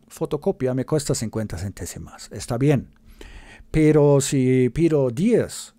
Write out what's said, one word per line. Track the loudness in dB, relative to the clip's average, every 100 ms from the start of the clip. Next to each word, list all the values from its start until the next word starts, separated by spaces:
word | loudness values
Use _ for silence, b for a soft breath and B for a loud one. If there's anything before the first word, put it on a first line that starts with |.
| _
fotocopia, | -10 -6 -4 -4 -4 -2
me | -2 -2
cuesta | -2 -2 -4
cincuenta | -4 -6 -8 -8
centésimas. | -10 -10 -12 -14 -16 -20 -18
Está | -14 -8 -2
bien. | 2 0 -2 _ B B B B B B -4
Pero | 2 4 6 6 4
si | 2 0 2 4 2
pido | 2 2 2 0
diez | 0 2 2 0 -6 -16